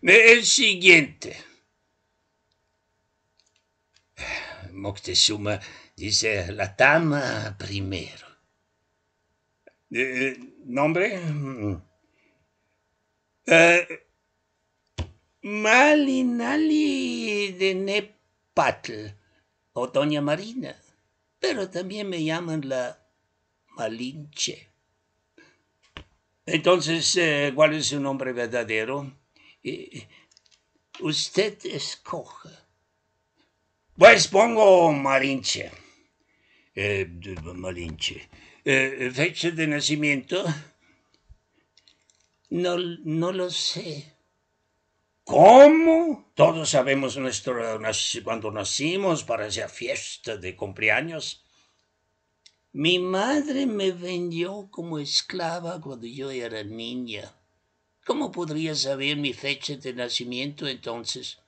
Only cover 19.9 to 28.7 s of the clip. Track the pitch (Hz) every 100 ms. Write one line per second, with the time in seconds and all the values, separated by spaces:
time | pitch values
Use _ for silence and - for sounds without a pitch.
19.9 | 135 147 147 143 156 208 247 214 - _
20.9 | _ _ _ _ _ 392 269 185 175 185
21.9 | 208 202 175 156 160 175 156 135 131 123
22.9 | - _ _ _ _ _ _ _ - 113
23.9 | 113 127 151 147 - - - - _ _
24.9 | _ _ _ _ _ - _ _ _ _
25.9 | - - _ _ _ - 165 175 180 151
26.9 | 165 - 180 165 147 143 131 156 156 131
27.9 | 147 139 135 131 120 117 120 110